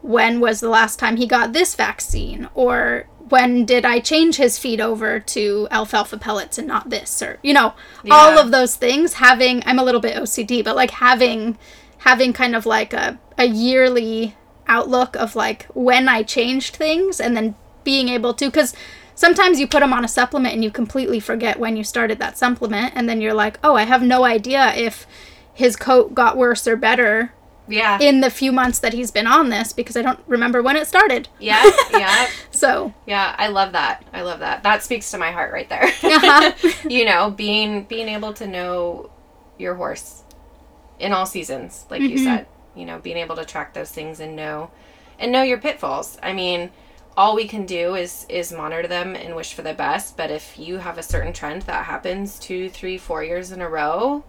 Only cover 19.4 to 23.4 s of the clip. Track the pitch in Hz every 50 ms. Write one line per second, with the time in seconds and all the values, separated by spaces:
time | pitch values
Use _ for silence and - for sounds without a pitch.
19.4 | 392 370 349 269 277 - - 285 285 262 254 240 240 226 - 254 247 247 - 277
20.4 | 254 240 - 226 226 214 208 - 240 208 - 269 262 - 240 220 208 - 226 226
21.4 | 220 220 - - 233 226 226 214 208 - - 240 233 220 220 - - - - -
22.4 | - 247 247 - 247 214 226 202 233 262 - 254 233 233 233 220 214 220 220 214